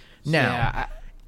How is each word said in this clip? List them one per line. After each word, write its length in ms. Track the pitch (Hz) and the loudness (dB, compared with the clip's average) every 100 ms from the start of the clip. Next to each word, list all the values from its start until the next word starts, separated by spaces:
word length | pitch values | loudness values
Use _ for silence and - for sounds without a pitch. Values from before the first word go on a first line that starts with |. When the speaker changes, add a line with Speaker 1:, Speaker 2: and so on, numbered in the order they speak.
| - - 143 | -20 -10 0
Speaker 1:
Now, 260 | 156 120 | 2 4
Speaker 2:
Yeah, 180 | 120 117 | 2 0
I, 120 | - 127 - - - | 0 -6 -8 -14 -18